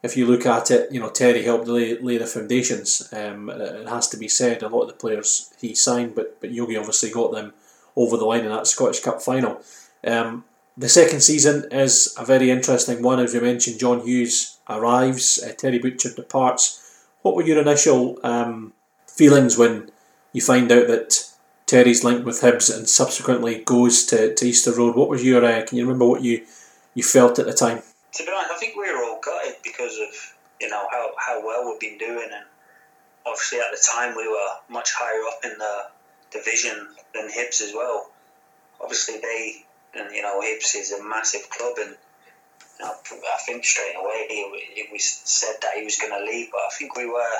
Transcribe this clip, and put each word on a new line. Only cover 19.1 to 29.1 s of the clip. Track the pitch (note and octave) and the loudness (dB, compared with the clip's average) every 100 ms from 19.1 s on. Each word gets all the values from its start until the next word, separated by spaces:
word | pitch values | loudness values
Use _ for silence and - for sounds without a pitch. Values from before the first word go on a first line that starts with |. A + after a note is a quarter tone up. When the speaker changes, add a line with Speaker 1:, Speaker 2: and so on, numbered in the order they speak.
| - D3+ C#3 B2+ A#2 | 6 8 10 6 6
Speaker 1:
when | A#2 A2 - _ _ _ _ | 4 4 -10 _ _ _ _
you | - | -4
find | - B2+ A#2+ | 2 4 8
out | A#2+ A#2 | 6 6
that | A2+ - - - _ _ _ - | 2 0 -2 -2 _ _ _ 4
Terry's | B2+ B2 A#2 | 8 8 6
linked | B2 B2 A#2+ | 2 0 -2
with | A2+ | 4
Hibs | B2 A#2+ - A2 | 4 6 0 0
and | A2+ | 0
subsequently | - C3 - - B2 A#2 A2+ | 2 2 -2 0 0 0 -4
goes | - A#2+ B2 A#2 - | 2 4 6 4 4
to, | A#2 A2 - | 4 2 2
to | B2 | 2
Easter | A#2+ - | 2 2
Road? | A#2+ A#2+ A#2 | 2 2 4
What | C#3 | 2
was | C3 | 2
your, | B2+ B2+ A#2+ | 4 6 6
uh, | A2+ A2 | 2 -2
can | B2 | -2
you | B2 | -2
remember | B2+ A#2+ | 4 4
what | - | 4
you, | B2 A#2 - - - _ _ | 0 -2 -4 -20 -20 _ _
you | - | -6
felt | - C4 B3 - | 4 6 6 4
at | - | 0
the | |
time? | - - - - _ _ | 2 0 0 -10 _ _
Speaker 2:
To | - A#3+ | -12 -8
be | |
honest, | C#4+ - | -6 -6
I | B3+ | -6
think | A3 G3+ | -8 -8
we | G3+ | -6
were | - - | -4 -6